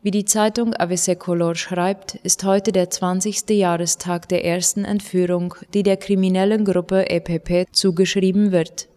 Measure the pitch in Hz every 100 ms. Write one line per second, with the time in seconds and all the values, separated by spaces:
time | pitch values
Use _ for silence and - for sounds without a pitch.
0 | 202 202 202 220 214 220 233 220 175 180
1 | - 180 - 170 170 165 - 180 180 196
2 | - - 185 - 196 196 202 190 180 -
3 | 185 185 214 196 - 214 185 170 170 -
4 | 180 175 - 180 - 175 175 - 202 208
5 | 196 185 180 180 175 - - 202 196 190
6 | - 196 190 185 196 214 202 180 175 190
7 | 190 170 170 165 - 180 185 - 196 170
8 | 185 202 185 190 208 180 160 - -